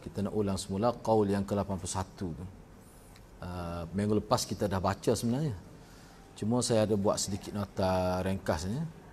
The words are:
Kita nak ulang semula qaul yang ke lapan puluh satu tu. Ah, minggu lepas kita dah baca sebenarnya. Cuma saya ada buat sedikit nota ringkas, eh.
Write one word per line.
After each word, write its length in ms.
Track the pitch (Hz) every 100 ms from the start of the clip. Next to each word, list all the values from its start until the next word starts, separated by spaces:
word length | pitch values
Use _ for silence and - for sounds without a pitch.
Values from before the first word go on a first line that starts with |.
Kita 240 | - - 98
nak 80 |
ulang 240 | 107 101 95
semula 320 | - 95 117
qaul 400 | 117 - 110 101
yang 120 | 101
ke 120 | 98
lapan 240 | 101 95 95
puluh 160 | 92
satu 360 | 95 92 - 90
tu. 160 | 73 92 - - - - - - - - -
Ah, 440 | 90 90 85 87 85
minggu 280 | 95 104 107
lepas 200 | 101 123
kita 240 | - 110 101
dah 160 | 95
baca 300 | 92 98 -
sebenarnya. 400 | 107 117 127 156 95 - - - - - - -
Cuma 280 | - 107 123
saya 200 | 117 113 104
ada 80 | 107
buat 200 | 101 -
sedikit 360 | - 101 -
nota 680 | 104 98 - 92 92 92 92 92
ringkas, 400 | 98 - 87 92
eh. 160 | 143 160 - -